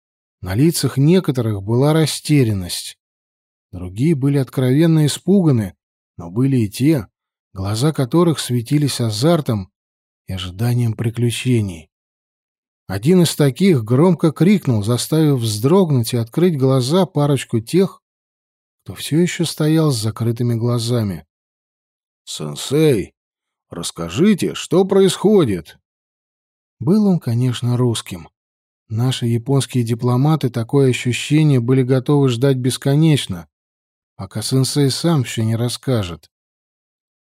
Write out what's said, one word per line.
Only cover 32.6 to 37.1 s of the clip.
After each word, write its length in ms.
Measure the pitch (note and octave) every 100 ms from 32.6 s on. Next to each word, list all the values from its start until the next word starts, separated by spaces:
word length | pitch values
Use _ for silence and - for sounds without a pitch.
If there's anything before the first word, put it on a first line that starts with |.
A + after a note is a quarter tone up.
| B2+ - C#3 C#3+ D#3+ C#3 - F2+ - _ _ _ _ _ _ -
пока 260 | G2 A2
сенсей 480 | - C3+ B2+ D3 C#3
сам 340 | - E3+ D#3
всё 200 | A#2 -
не 120 | A2 A2+
расскажет. 720 | A#2+ - - A#2+ F2+ E2 _ _ _ _ _ _ _ _ _